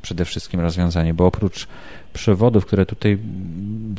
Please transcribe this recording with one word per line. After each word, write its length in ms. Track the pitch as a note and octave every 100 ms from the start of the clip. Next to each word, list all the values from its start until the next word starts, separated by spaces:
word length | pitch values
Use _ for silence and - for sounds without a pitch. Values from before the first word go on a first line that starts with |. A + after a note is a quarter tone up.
przede 220 | - F2
wszystkim 360 | F2 - - F2+
rozwiązanie, 540 | E2+ E2+ F2 E2+ E2
bo 120 | E2 F2+
oprócz 420 | - G2 - - - - - -
przewodów, 540 | - - F#2+ A#2 G#2+ -
które 200 | G2 F#2
tutaj, 260 | G#2 G#2+
mm, 840 | G2+ G#2+ G2 F#2 E2 G2+ A2 A2